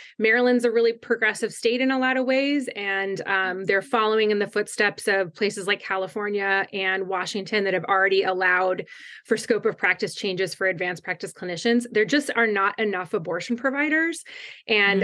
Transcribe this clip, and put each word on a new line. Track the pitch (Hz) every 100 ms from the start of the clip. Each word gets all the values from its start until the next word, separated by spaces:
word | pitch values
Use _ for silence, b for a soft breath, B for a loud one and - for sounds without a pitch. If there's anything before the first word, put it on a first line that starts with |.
| B B
Maryland's | 214 233 247 247
a | 240
really | 226 233
progressive | 233 - 233 220 214 220
state | - 226 247
in | 262
a | 262
lot | 254 262
of | 254
ways. | 262 277 285 254 -
And, | 202 196 196 190 -
um, | 196 190 185 190
they're | 196
following | - 233 220 220 214
in | 208
the | 202
footsteps | 214 214 - 208 196 -
of | 196 185
places | - 202 208 185
like | 196
California | - 190 185 220 208 208 196 196 190
and | 202 190 190 185
Washington | 190 185 214 190 214 196
that |
have | 180 165
already | 190 190 190
allowed | 185 185 185 180 185 180 - B B B -
for | 220
scope | - 208 214
of | 180
practice | 185 185 196 -
changes | 202 185 185 -
for | 190
advanced | 175 180 170
practice | - 180 185
clinicians. | - 180 170 233 240 240
There | 214 214
just | 285 285 -
are | 226
not | 202 196 -
enough | 220 185 180
abortion | 208 170 170 165 240
providers. | 269 277 302 311 330 320 - B B B -
And | 214 202 190